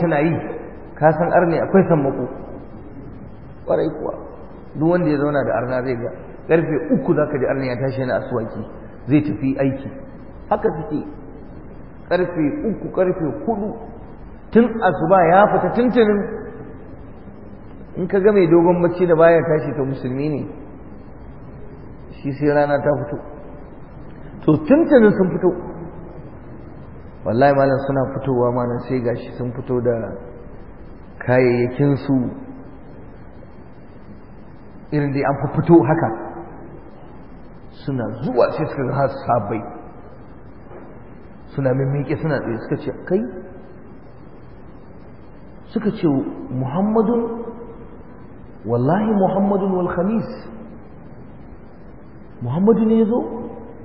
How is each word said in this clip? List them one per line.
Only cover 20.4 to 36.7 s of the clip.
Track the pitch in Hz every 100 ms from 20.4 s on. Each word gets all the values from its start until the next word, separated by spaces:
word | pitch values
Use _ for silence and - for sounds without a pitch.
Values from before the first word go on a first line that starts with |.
| - - - - - - - - - - - - - - - - - -
shi | 139
sai | 131 147
rana | 147 143 143
ta | 147 135
fito. | 127 - - - - - - - - - - - - -
To, | - 156 -
tuntunin | 285 330 277 214 -
sun | 185
fito. | 170 175 - - - - - - - - - - - - - - - - -
Wallahi | - 110 143
malam, | 139 135 131 135
suna | 139 127
fitowa | 127 135 123 123
malam, | 123 120 120
sai | - 127
gashi | 117 117 - -
sun | 123
fito | 120 - 123
da | 120 113 98 95 - - - - - - - - - -
kayayyakinsu, | - 127 127 120 120 - 143 135 - 135 117 - - - - - - - - - - - - - - - - - - - - - - - - - -
irin | 151 143
dai | 139
an | 135 139 143
fito | - - 170
haka. | 139 165 120 - - - - - -